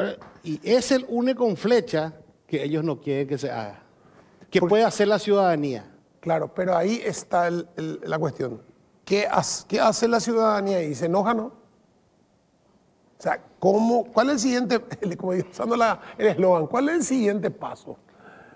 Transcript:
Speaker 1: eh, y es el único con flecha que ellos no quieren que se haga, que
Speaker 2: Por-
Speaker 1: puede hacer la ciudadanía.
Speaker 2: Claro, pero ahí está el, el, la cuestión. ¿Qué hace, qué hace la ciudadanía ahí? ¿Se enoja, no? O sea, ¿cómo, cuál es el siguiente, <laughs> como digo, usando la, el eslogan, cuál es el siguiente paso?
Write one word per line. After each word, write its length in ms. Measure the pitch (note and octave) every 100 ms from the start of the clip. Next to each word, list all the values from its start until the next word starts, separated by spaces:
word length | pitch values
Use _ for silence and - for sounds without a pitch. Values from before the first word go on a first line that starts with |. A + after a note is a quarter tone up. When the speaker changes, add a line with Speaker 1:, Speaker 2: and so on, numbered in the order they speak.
Speaker 1:
eh, 160 | E3+ - - -
y 160 | E3 D3+
es 300 | F#3 B3 B3
el 120 | C4 B3+
único 360 | A#3+ B3 B3
con 120 | A#3 F3+
flecha 580 | G3+ A#3+ - D#3 D#3+ - - _ -
que 160 | D3
ellos 220 | C#3+ D#3
no 160 | D#3+ C#3
quieren 260 | C#3+ C#3 C#3
que 120 | C#3
se 120 | C3+
haga, 320 | A#2+ G#2 - _ _ _ _ _ _ -
que 120 | F#3
Speaker 2:
Por- 80 | F3+
Speaker 1:
puede 160 | G#3+
hacer 240 | A3 - G#3
la 100 | G#3
ciudadanía. 720 | G#3 G3+ F#3 D#3 C#3+ A#2 - - _ _
Speaker 2:
Claro, 320 | E3 D#3+ -
pero 220 | - F#3 F3
ahí 240 | F#3+ A#3
está 440 | G#3 - - F3 F3
el, 180 | E3+ E3 -
el, 220 | D#3+ D#3
la 120 | - D#3
cuestión. 460 | D#3 - C3 A2 - _ _ _
¿Qué 220 | - G3+ G#3
hace, 360 | F3 - - -
qué 140 | G3
hace 260 | A3 - A#3
la 140 | A#3
ciudadanía 560 | A#3 A3+ A3 G#3 G3 F#3
ahí? 180 | D3+
¿Se 120 | C#3+ E3
enoja, 280 | F#3+ G3+
no? 120 | A3+ A#3+
O 1800 | - _ _ _ _ _ _ _ _ _ _ _ _ _ _ _ _
sea, 200 | D#3 - - -
¿cómo, 460 | F#3+ G#3 A3+ A#3+ A3+
cuál 160 | A3 C4
es 60 |
el 40 | C#4
siguiente, 400 | B3+ B3 A3+ A#3 - -
<laughs> 200 | G3 F3
como 140 | F#3
digo, 160 | F#3 -
usando 260 | - A3+ A#3+
la, 240 | A3+ F3+ - -
el 120 | G#3+
eslogan, 400 | E3 F#3 E3+ D3+
cuál 220 | A#3+ C#4+
es 40 |
el 80 | E4+
siguiente 480 | - C4 G#3 G3+ -
paso? 460 | - - - - - _ _ - - -